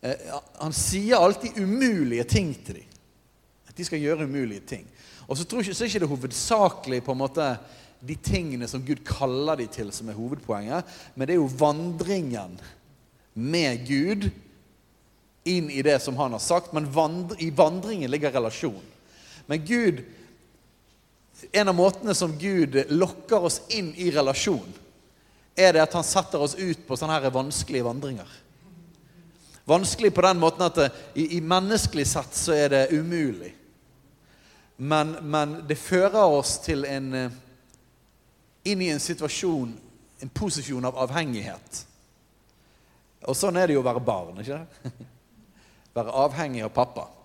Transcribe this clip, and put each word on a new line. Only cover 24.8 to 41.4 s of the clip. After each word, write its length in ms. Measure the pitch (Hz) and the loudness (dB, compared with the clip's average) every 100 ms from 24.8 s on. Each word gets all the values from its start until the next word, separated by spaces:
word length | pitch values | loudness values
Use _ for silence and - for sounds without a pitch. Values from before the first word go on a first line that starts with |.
| - _ _ _ _ _ _ - | -20 _ _ _ _ _ _ 6
er 160 | 185 | 6
det 140 | 160 156 | 8 4
at 100 | 175 | 0
han 80 | 160 | 0
setter 400 | 190 185 160 147 | 0 0 0 -2
oss 140 | 147 | -2
ut 260 | 190 160 - | -4 -4 -4
på 80 | 131 | -6
sånne 180 | 156 160 | -2 0
her 160 | 135 | 0
vanskelige 560 | 131 135 143 - 139 123 | -2 -2 -4 -4 -2 -2
vandringer. 520 | 123 143 120 - - _ _ - - - _ - - - _ - - - | -4 -8 -10 -12 -20 _ _ -20 -20 -20 _ -20 -20 -20 _ -20 -20 2
Vanskelig 480 | 165 190 - 214 | 4 4 2 2
på 80 | 175 | 6
den 160 | 180 180 | 4 6
måten 240 | 165 165 | 4 4
at, 160 | 175 165 | 0 4
eh, 120 | 139 - - | 2 0 -10
i, 240 | - 156 170 | -4 -2 -2
i 40 | |
menneskelig 640 | 160 185 190 220 - 165 139 | 2 2 2 0 0 -2 -2
sett 300 | 160 135 - | -2 -4 -6
så 160 | - | 0
er 160 | 151 143 | 4 6
det 240 | 139 135 | 4 4
umulig. 560 | 156 165 170 143 95 87 - _ _ _ _ _ _ _ _ _ _ _ _ | 2 0 -2 -2 -4 -10 -18 _ _ _ _ _ _ _ _ _ _ _ _
Men, 380 | 135 156 151 160 156 | 0 2 2 -4 -2
men 300 | 151 147 156 151 | 0 0 -4 -6
det 160 | 151 | -6
fører 400 | - 185 190 214 | 0 2 4 6
oss 380 | 190 147 131 - | 6 4 0 -4
til 240 | - 147 139 | -4 -4 -2
en, 220 | 135 135 131 | -4 -4 -4
eh, 140 | 127 123 - _ _ _ _ _ _ _ _ _ _ _ 185 | -4 -8 -20 _ _ _ _ _ _ _ _ _ _ _ -4
inn 140 | 202 185 | -2 0
i 60 | |
en 80 | 147 | -2
situasjon, 680 | - 175 147 - 190 160 120 117 - _ _ _ | -4 -4 -6 -2 -2 -2 -4 -8 -20 _ _ _
en 80 | 135 | -14
posisjon 560 | - 202 151 135 131 127 | -6 -4 -4 -6 -4 -4
av 140 | 127 | -2
avhengighet. 800 | 131 147 156 117 | -2 -2 -4 -6